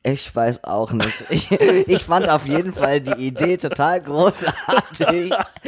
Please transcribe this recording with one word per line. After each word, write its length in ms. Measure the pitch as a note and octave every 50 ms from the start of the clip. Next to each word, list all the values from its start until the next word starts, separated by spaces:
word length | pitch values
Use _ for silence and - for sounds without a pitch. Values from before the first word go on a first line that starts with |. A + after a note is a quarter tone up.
| -
Ich 320 | A#2+ C#3 C3+ - - -
weiß 280 | A#2+ A#2 A#2 A#2+ A#2+ -
auch 280 | - G2 G#2 A2+ - A#2
nicht. 320 | A2+ G#2+ A2 G#2+ - - -
Ich, 200 | - D#3 - - -
<laughs> 0 |
ich 520 | F#3+ - G3 - F#3 F#3+ G3 F#3 - -
fand 240 | - E3+ F3+ - F3
auf 180 | D#3 D3+ D3
jeden 280 | C#3 C#3+ D#3+ F3 F#3+ F#3
Fall 260 | - C#3+ C#3 C#3 D3
die 260 | C3+ C3 - B2 B2+
Idee 300 | C3 C3 B2+ D3+ F3 F#3
total 460 | F3 - D3 - - C#3 D#3+ F3 F3+ D#3+
großartig, 1300 | C#3+ C#3+ D3+ F3+ G3+ - - - D#3 - - - - - A#3+ - - - - E3 E3 E3+ F3 F3 F#3 - G#3+ F#3+ - - - -